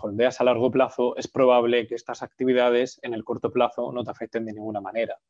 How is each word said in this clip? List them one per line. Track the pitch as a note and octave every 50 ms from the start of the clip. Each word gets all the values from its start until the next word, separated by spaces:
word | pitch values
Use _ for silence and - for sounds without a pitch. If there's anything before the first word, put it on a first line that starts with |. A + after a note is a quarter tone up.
holdeas | - G#2 G2 A2 A#2+ B2+ - -
a | B2
largo | B2+ A#2+ A2+ B2 A#2+
plazo, | G#2+ B2+ B2+ A#2+ - - B2 A#2+ -
es | - -
probable | - - C3 C3 B2+ B2 A#2+ A#2 A#2 A#2+ A#2+ A2 -
que | A#2+
estas | A2+ - - A#2+ -
actividades | A#2+ - _ - B2+ C3 B2 B2 B2 B2 A#2+ A#2+ B2+ B2 - _
en | - A#2+
el | A#2 A2 -
corto | - A2+ A2+ - A2
plazo | - B2 A#2+ B2 - A#2+ A#2+ C#3
no | B2+ B2 A2+
te | A#2
afecten | - - A2+ - - A2+ A2+
de | A2
ninguna | G#2 G#2+ G#2+ A2 G#2 G2+
manera. | G2 F#2+ G#2+ A#2 A2+ A#2 B2 - _